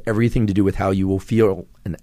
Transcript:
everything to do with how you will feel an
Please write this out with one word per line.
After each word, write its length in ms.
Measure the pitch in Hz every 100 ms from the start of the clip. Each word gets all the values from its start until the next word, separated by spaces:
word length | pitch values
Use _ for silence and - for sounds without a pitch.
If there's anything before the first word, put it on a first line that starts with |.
| -
everything 420 | 107 117 127 107
to 40 |
do 120 | 98
with 100 | 98
how 160 | - 98
you 160 | 98 95
will 140 | 95
feel 460 | - 113 110 92 - -
an 120 | - 80